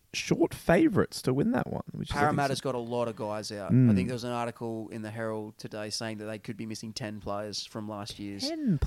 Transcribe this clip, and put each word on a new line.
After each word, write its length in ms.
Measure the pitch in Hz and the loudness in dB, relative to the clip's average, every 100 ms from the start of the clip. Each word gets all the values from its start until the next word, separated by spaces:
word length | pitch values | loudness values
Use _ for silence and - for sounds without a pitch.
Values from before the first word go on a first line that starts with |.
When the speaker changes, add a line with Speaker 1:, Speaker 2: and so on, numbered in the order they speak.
| _ | _
Speaker 1:
short 400 | - - - 330 | -4 0 4 2
favourites 680 | - - 170 320 175 - - | 2 4 6 6 6 2 0
to 100 | - | 0
win 180 | 131 220 | 2 2
that 140 | 247 - | 2 0
one. 120 | - - | -4 -6
Which 180 | - - | -8 -4
Speaker 2:
Parramatta's 480 | 143 147 147 139 135 | 2 2 4 2 0
Speaker 1:
is, 40 | |
I 80 | 139 | -2
think, 40 | |
Speaker 2:
got 20 | 123 | -4
a 80 | |
lot 240 | 117 120 117 | -2 -2 -2
of 80 | 107 | -2
guys 360 | 107 107 104 | -6 -6 -6
out. 200 | 104 95 | -6 4
I 20 | |
Speaker 1:
Mm. 220 | 120 127 101 | 8 8 6
Speaker 2:
think 120 | 90 | 4
there 60 | 123 | -2
was 80 | 123 | -4
an 60 | |
article 580 | 120 117 - 117 113 110 | -4 -4 -6 -6 -6 -8
in 120 | 110 | -8
the 80 | 110 | -8
Herald 480 | 110 113 110 107 110 | -6 -4 -4 -8 -10
today 320 | 120 107 107 | -10 -8 -6
saying 280 | - 113 110 | -6 -6 -6
that 80 | 107 | -8
they 120 | 110 | -8
could 200 | - 110 | -8 -8
be 80 | 113 | -8
missing 240 | 107 110 | -8 -8
ten 280 | 107 107 107 | -8 -8 -6
players 440 | 101 101 107 98 - | -6 -4 -4 -6 -8
from 240 | 117 107 | -8 -8
last 300 | 104 101 - | -8 -8 -8
year's 280 | 101 101 269 | -8 -6 -4
Speaker 1:
Ten 300 | 320 277 156 | -2 2 2